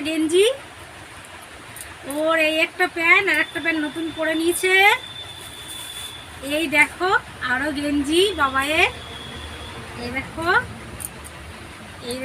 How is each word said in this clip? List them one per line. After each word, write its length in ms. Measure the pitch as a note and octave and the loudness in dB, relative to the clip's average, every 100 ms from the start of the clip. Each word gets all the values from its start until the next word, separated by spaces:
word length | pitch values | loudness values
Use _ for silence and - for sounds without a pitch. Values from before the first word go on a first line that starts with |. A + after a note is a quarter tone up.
| D4+ | -2
গেঞ্জি, 380 | D#4+ D#4+ F4 A4 C#5 - - - - - - - - - - - - - - - D4 | 0 4 6 4 2 -6 -16 -18 -18 -18 -18 -16 -18 -18 -18 -16 -14 -14 -12 -6 0
ওর 200 | D#4 D#4+ D#4 | 2 4 4
এই 60 | D#4 E4+ | 2 0
একটা 180 | - F4+ E4+ | 2 0 2
প্যান্ট, 300 | E4 F#4+ G4 | 4 6 6
আর 80 | D4+ D#4 | 2 2
একটা 140 | E4 | 0
প্যান্ট 160 | D#4+ D#4+ D4+ | 0 0 0
নতুন 180 | D#4+ E4 D#4 | -2 -4 -2
পরে 160 | D#4+ D#4+ | 0 2
নিয়েছে। 320 | E4 F4 F#4 F#4+ G4+ C5 - - - - - - - - - - - - - - C4+ D4+ | 2 2 4 8 8 6 0 -14 -14 -14 -16 -14 -14 -12 -12 -12 -12 -14 -16 -10 -2 0
এই 80 | D#4+ D4 | 2 4
দেখো, 320 | D4 - F#4 A#4 - - B3+ | 4 2 2 2 0 -6 -2
আরও 160 | B3 D4 C#4+ | 0 0 0
গেঞ্জি 420 | D4 D4 C#4 E4 G#4 E4 | 0 2 4 4 4 4
বাবায়ের। 480 | C#4 C4+ C#4 D#4+ G#4+ - - - - - - - - - - - | 2 2 2 4 2 0 -12 -12 -12 -12 -12 -12 -12 -12 -12 -8
এই 60 | B3 C4 | -6 -6
দেখো, 300 | - - E4+ A4 - - - - - - - - - - - - - - B3 | -6 -2 2 2 2 -6 -14 -10 -10 -12 -16 -16 -16 -16 -16 -16 -16 -12 -8
এই 80 | B3+ | -4